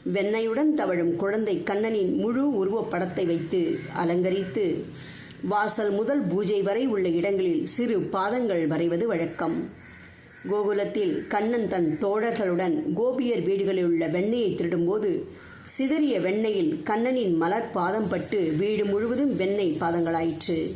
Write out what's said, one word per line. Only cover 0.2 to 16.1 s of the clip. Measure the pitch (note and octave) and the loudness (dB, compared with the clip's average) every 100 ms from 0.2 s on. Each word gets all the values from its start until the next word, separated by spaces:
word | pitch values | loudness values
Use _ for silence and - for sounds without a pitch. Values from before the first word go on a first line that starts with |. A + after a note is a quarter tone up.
| G3 A3 A3+ A3+ D4+ | 0 0 0 2 2
தவழும் | D4+ F#3+ F3+ E3+ E3 | 2 2 2 2 0
குழந்தை | G3 G#3+ G#3+ F#3 | 0 0 0 -2
கண்ணனின் | - G3+ A3 A3 F#3 - | 0 0 0 0 0 2
முழு | G3+ A#3+ C#4 A#3 F#3+ | 2 2 2 2 0
உருவப்படத்தை | A3 A3+ F3+ F#3 F3+ F3 | 0 -2 -2 -2 0 0
வைத்து | E3+ D3 F#3 E3 E3 - | 0 0 0 0 -2 -4
அலங்கரித்து, | - F3 F3 F3+ F#3 F#3 - F#3 - - - - - - - | -4 0 2 2 0 -2 -2 0 -2 -6 -12 -16 -16 -18 -10
வாசல் | F3+ G#3 G#3+ G#3+ G#3 | -2 0 0 0 0
முதல் | G3+ A3 C#4+ | 0 0 0
பூஜை | G3 F3 G3 G#3 | 0 0 0 0
வரை | G3 G#3 C4 | 2 0 0
உள்ள | G#3 F#3 | 2 2
இடங்களில் | E3+ G3 G3 F#3 D#3+ F3 | 2 2 2 2 0 -2
சிறு | - A#3+ G#3 | -2 0 0
பாதங்கள் | D3 G3 G3 B3 A#3+ F3 D#3+ | 0 -2 0 0 0 2 2
வரைவது | D#3 E3+ E3+ A3+ | 2 0 0 0
வழக்கம். | F3+ E3 - E3 E3 F3+ - - - - - - - F3+ | 0 -2 -2 -4 -2 -6 -10 -20 -20 -20 -20 -20 -14 -4
கோகுலத்தில் | G#3 G3+ G3+ G3+ A3 F#3+ - - | 0 0 0 0 0 0 0 -2
கண்ணன் | G#3 G#3+ A#3+ G#3 | 0 2 0 0
தன் | F#3+ D#3+ D3+ | 0 0 2
தோழர்களுடன் | G3+ G#3 A#3 A3+ G3 F3 E3 D3+ - F3+ | 0 2 0 0 0 0 0 0 -2 0
கோபியர் | A#3+ B3 A#3+ A3+ | 0 0 0 0
வீடுகளில் | F3 G3 G3 F#3+ F3 | 0 0 2 2 2
உள்ள | E3 E3 | 2 2
வெண்ணெயை | E3+ G3+ A#3+ G#3+ - | 0 0 2 0 0
திருடும்போது, | E3+ F3 E3+ G#3 G#3+ E3 - - - - | -2 0 2 2 0 -2 -4 -14 -18 -16
சிதறிய | - - C4 D#4 D4 | -6 -2 0 2 2